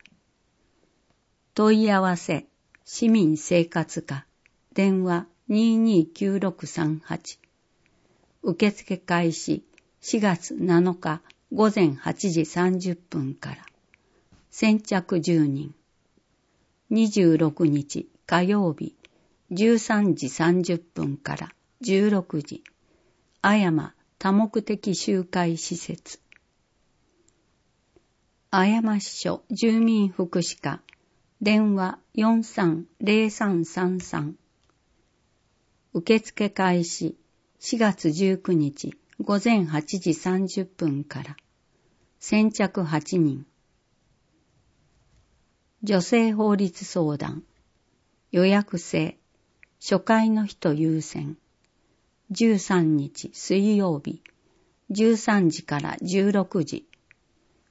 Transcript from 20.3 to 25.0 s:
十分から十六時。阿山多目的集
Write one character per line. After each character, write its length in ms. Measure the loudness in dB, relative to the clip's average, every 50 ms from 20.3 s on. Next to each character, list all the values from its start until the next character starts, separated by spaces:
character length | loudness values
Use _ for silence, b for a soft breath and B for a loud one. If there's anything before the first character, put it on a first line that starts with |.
| -4 0 2 2 2 2 2
十 140 | 0 -2 -4
分 360 | -6 _ -10 -6 -6 -6 -6
か 220 | -6 -8 -10 -10 -10
ら 180 | -10 -14 -16 _ _ _ _ -10
十 300 | -4 0 0 2 2 2
六 320 | 2 0 -2 -4 -6 -8
時。 240 | -8 -8 -12 -16 -16 -20 _ _ _ _ _ _ _ _ _ _ _ _ _ _
阿 140 | 0 2 2
山 380 | 4 4 2 2 0 -2 -4 -10 _ _ _ _ -6 -2
多 80 | 0
目 300 | 2 2 2 2 0 -2
的 320 | -4 -4 -4 -4 -4 -4 -4
集 300 | -4